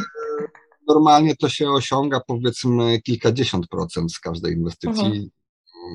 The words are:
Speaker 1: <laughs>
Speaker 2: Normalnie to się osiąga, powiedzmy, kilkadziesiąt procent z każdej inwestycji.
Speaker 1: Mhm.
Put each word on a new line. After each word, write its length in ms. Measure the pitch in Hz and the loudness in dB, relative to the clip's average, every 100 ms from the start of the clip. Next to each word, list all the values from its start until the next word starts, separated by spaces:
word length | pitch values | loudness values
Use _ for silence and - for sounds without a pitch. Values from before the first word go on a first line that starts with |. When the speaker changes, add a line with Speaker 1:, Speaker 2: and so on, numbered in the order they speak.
| 208 - 453 | -8 -8 -8
Speaker 1:
<laughs> 560 | 147 151 - _ _ 151 | -6 -8 -12 _ _ 2
Speaker 2:
Normalnie 480 | 151 156 147 156 143 | 4 6 6 4 2
to 120 | 143 | -2
się 220 | - 147 | 0 0
osiąga, 500 | 139 - 135 143 135 - | 0 0 0 0 -2 -2
powiedzmy, 760 | 120 123 110 127 120 117 113 | -2 -2 -2 0 2 2 0
kilkadziesiąt 680 | - 113 117 120 123 92 85 | 0 0 2 2 0 -2 -4
procent 440 | 90 87 - 85 | -6 -6 -4 -6
z 80 | - | -6
każdej 320 | 87 85 82 | -8 -6 -4
inwestycji. 520 | 85 85 82 - 220 | -2 -4 -4 -4 -2
Speaker 1:
Mhm. 260 | 143 104 101 - _ _ _ - 87 | 0 -2 -6 -14 _ _ _ -18 -14